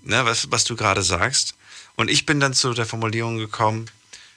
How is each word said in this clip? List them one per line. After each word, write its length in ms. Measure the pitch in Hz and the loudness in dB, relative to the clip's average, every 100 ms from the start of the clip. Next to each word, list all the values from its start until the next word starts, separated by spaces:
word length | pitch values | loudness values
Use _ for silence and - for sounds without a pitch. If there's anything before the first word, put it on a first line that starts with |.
ne, 220 | - 113 117 | -2 2 2
was, 260 | 113 - | 0 0
was 120 | 113 | 0
du 120 | - 117 | 0 0
gerade 260 | 104 98 | 0 2
sagst. 540 | 92 87 110 139 - - - - - - | 0 0 2 0 -2 -8 -20 -20 -12 -2
Und 140 | 113 | 0
ich 160 | 143 - | 0 2
bin 120 | 147 | 2
dann 140 | 139 | 2
zu 200 | 127 131 120 | 2 0 0
der 100 | 110 | -2
Formulierung 540 | 113 113 117 117 113 | -2 -2 -2 -2 -4
gekommen, 500 | 107 - 110 110 110 - _ - - | -6 0 2 2 -8 -18 _ -20 -20